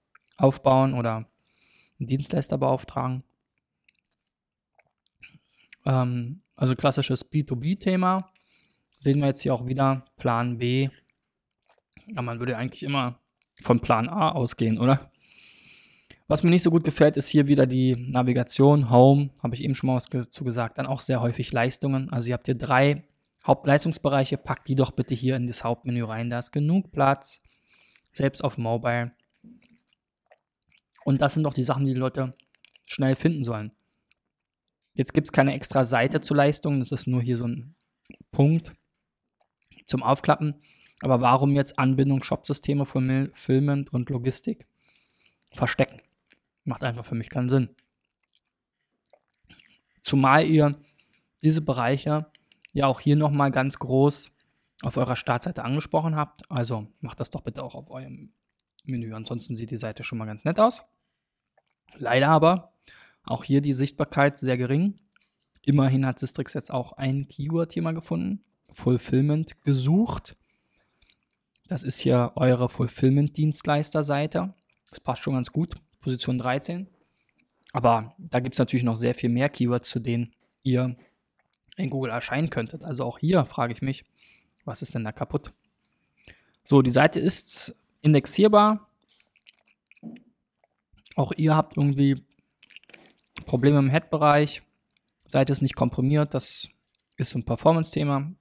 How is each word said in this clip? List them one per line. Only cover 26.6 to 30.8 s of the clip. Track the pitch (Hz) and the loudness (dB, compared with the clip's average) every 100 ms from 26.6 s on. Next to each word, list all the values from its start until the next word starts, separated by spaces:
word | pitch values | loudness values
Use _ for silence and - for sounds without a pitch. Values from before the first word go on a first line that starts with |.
| 147 185 190 | 0 0 -2
Platz, | - 139 139 - - _ _ _ _ _ _ _ | 0 2 0 -4 -18 _ _ _ _ _ _ _
selbst | - 139 135 | -2 -2 -2
auf | 139 - | -4 -4
Mobile. | 117 117 120 120 120 - _ _ - - _ _ _ _ _ _ _ _ _ _ _ _ | -2 -2 -2 -2 -4 -10 _ _ -20 -20 _ _ _ _ _ _ _ _ _ _ _ _